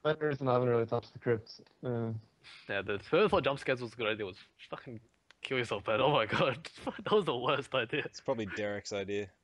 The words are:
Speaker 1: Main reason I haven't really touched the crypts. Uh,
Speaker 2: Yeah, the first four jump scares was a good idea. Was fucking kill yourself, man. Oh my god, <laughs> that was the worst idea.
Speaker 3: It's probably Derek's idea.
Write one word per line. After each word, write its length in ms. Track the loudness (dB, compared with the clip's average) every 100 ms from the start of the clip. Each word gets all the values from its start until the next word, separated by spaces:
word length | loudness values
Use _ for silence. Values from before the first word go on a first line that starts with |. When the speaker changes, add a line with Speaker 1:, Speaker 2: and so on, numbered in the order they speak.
| 0
Speaker 1:
Main 100 | 0
reason 280 | -2 0 2
I 60 |
haven't 160 | 4 4
really 160 | 2 2
touched 280 | -2 -4
the 60 | -6
crypts. 420 | 0 0 -2 -20 -20 _ -4
Uh, 240 | -2 -2 -4 -10 _ -20 -18 -4
Speaker 2:
Yeah, 140 | -4
the 180 | -2 -4
first 300 | 2 4 6
four 120 | 4
jump 180 | 2 0
scares 220 | -2 -2
was 120 | -4
a 20 | -2
good 120 | -2
idea. 180 | 0 -4
Was 100 | -8 -20 _ -12
fucking 300 | -12 -12 -16 _ _ _ _
kill 160 | -2 0
yourself, 300 | 0 -2 0
man. 140 | 4
Oh 100 | 6
my 140 | 4 2
god, 420 | 2 2 0 -10 -10 -10
<laughs> 180 | -8
that 80 | 2
was 140 | 2 2
the 100 | 0
worst 360 | 0 0 0
idea. 280 | -2 0 -2 -4
Speaker 3:
It's 140 | -8
probably 240 | -4 -2 -2
Derek's 440 | -4 -4 -4 -6
idea. 340 | -6 -2 -4 -6 _